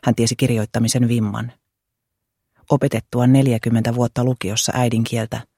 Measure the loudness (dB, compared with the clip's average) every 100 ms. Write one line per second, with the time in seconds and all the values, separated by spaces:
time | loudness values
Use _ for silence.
0 | 0 0 0 0 0 0 -2 -2 0 2
1 | 2 0 -2 -4 -8 -12 _ _ _ _
2 | _ _ _ _ _ _ _ 0 2 -2
3 | -4 0 4 4 4 0 0 0 0 -2
4 | -2 0 -2 -2 -4 -4 -2 0 0 0
5 | -2 -4 -6 -8 -12